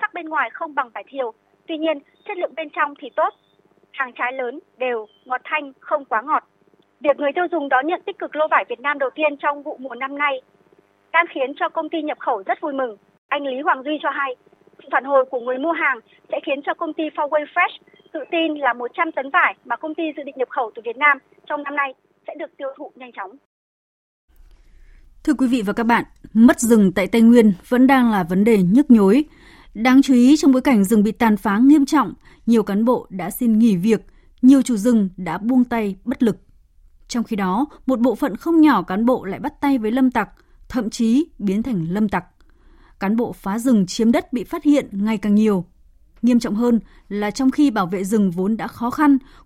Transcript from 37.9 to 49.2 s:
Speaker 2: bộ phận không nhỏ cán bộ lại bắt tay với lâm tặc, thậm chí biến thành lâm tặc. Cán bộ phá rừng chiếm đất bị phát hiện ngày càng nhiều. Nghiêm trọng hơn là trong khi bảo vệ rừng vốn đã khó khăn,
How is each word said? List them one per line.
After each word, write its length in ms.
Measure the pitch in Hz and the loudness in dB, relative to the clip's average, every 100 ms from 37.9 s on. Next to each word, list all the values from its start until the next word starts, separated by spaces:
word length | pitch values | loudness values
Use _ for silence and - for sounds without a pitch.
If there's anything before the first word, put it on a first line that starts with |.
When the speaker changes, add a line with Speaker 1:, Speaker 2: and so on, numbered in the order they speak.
| 254 | 0
Speaker 2:
bộ 160 | 254 214 | 0 0
phận 200 | - 202 | -4 -4
không 260 | 339 330 | 0 4
nhỏ 200 | 302 208 | 6 4
cán 240 | 170 190 233 | 0 -2 0
bộ 200 | 233 190 | 0 -4
lại 140 | 175 | -8
bắt 220 | 269 - | -8 -4
tay 160 | 285 262 | -2 0
với 140 | 214 | 0
lâm 200 | 262 254 | 0 0
tặc, 180 | 240 196 _ _ _ - | 0 -4 _ _ _ -8
thậm 200 | 254 220 | -6 -6
chí 380 | - 226 262 349 - | -2 0 0 0 -4
biến 240 | 196 202 | -4 -2
thành 240 | 254 190 160 | -2 -4 -4
lâm 200 | 202 214 | -2 -2
tặc. 160 | 180 - _ _ _ _ _ _ - | -2 -8 _ _ _ _ _ _ -8
Cán 160 | 196 226 | -4 -2
bộ 180 | 226 | -4
phá 260 | 180 196 220 | -6 -6 -2
rừng 260 | 254 214 185 | 2 2 0
chiếm 260 | - 226 | 0 0
đất 220 | 302 - | 0 -2
bị 100 | 240 | -8
phát 200 | - 339 | -6 -2
hiện 260 | 294 285 - | 2 2 0
ngày 260 | 196 214 214 | -6 -4 -2
càng 180 | 214 208 | 0 2
nhiều. 300 | 220 190 175 _ _ _ _ - | 2 0 -4 _ _ _ _ -4
Nghiêm 180 | 240 240 | 0 2
trọng 160 | 233 208 | 0 -2
hơn 240 | 240 226 - _ - | 0 0 -2 _ -12
là 220 | 202 208 | -6 -6
trong 200 | 202 262 | -2 -2
khi 200 | 302 285 | 2 0
bảo 140 | 214 170 | 2 -4
vệ 180 | 190 | -4
rừng 280 | 190 220 190 | -2 0 0
vốn 260 | 170 196 220 | 0 -4 -4
đã 100 | 202 | -8
khó 220 | - 240 | -6 -6
khăn, 280 | 269 302 269 | 0 4 2